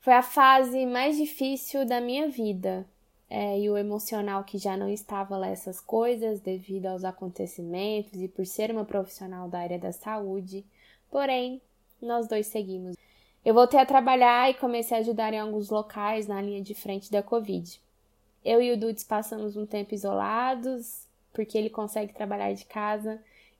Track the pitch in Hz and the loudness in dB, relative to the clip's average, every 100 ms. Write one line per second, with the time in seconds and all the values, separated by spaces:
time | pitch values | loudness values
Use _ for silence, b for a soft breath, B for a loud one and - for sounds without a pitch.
0 | - 247 254 294 269 269 262 254 254 247 | 8 6 6 6 8 8 6 0 0 0
1 | 269 302 302 - 269 269 - 277 254 247 | 0 2 -2 -2 -2 -2 -4 -2 0 0
2 | 240 262 311 254 214 190 190 185 190 _ | -2 -2 -2 -2 -4 -2 -4 -4 -8 _
3 | _ _ _ 214 202 202 208 208 208 208 | _ _ _ -6 -2 0 0 0 -2 -4
4 | - 220 202 196 196 202 196 190 196 208 | -4 -4 -2 -4 -6 -6 -4 -4 -4 -6
5 | - 202 196 196 190 185 - 185 - 220 | -6 -8 -6 -4 -4 -6 -10 -14 -4 0
6 | 240 240 220 208 196 190 185 190 185 185 | 0 0 -2 -4 -6 -8 -6 -6 -6 -6
7 | 185 185 185 180 180 - 170 180 202 214 | -6 -8 -12 -8 -8 -8 -8 -6 -4 -4
8 | 208 190 185 - 185 - 214 226 214 202 | -6 -8 -8 -6 -6 -4 -2 -2 -2 -4
9 | 190 - 185 185 180 175 175 175 180 180 | -4 -10 -12 -10 -8 -6 -6 -4 -6 -8
10 | 214 220 202 196 185 190 202 b b b | -8 -6 -4 -6 -8 -12 -16 b b b
11 | _ 277 277 254 247 254 _ _ _ _ | _ -2 0 0 -2 -8 _ _ _ _
12 | 233 240 226 220 214 220 190 185 180 175 | -4 -2 0 -2 -2 -6 -6 -8 -10 -12
13 | b b b b - 226 247 285 254 269 | b b b b 4 8 10 8 8 6
14 | 247 254 247 240 262 262 254 240 233 226 | 6 8 8 8 4 4 0 -2 0 0
15 | 226 220 220 220 214 214 202 214 214 208 | 0 0 -2 -2 -4 -4 -2 -2 -2 -4
16 | 208 220 208 202 202 202 196 208 208 196 | -2 -2 -4 -4 -4 -6 -8 -10 -8 -8
17 | 196 208 202 233 208 185 175 - _ _ | -2 -2 0 -2 0 -6 -6 -16 _ _
18 | _ _ _ _ - 226 247 233 220 214 | _ _ _ _ 4 4 4 2 0 -4
19 | - 214 220 220 214 208 214 214 202 208 | -2 -2 -2 -6 -6 -6 -6 -6 -6 -4
20 | 196 196 202 220 254 254 247 254 233 - | -2 -2 0 0 0 -2 -4 -6 -8 -16
21 | - _ _ - 214 220 220 220 208 214 | -18 _ _ -8 -2 -2 -2 -4 -6 -4
22 | 208 - 208 202 202 196 - 214 208 214 | -6 -6 -6 -2 -4 -4 -8 -6 -2 -2
23 | 214 220 b b b | -4 -10 b b b